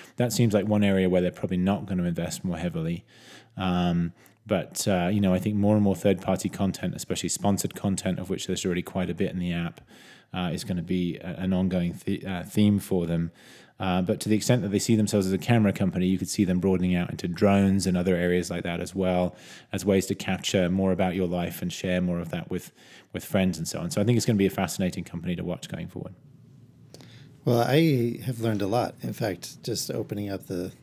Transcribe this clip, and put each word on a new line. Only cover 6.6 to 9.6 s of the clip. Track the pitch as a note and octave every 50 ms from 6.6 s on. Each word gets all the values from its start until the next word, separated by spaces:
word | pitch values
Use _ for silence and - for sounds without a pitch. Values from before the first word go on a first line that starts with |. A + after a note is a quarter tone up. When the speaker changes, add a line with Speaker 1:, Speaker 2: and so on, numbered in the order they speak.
| G2+ F#2+ - - - F2 D#2
Speaker 1:
especially | - - - F2+ - - E2+
sponsored | - - - G2+ G2 F#2 - G2+ -
content, | - - G#2 F#2+ E2+ - F#2+ F2+ D#2+
of | F2+ F#2
which | F#2+ - -
there's | - F#2 E2+ -
already | F#2+ F2 F2 E2
quite | - - F#2+ F2+ F2
a | F2
bit | D#2+ G2 -
in | - F#2
the | F2 F2 E2+
app, | E2+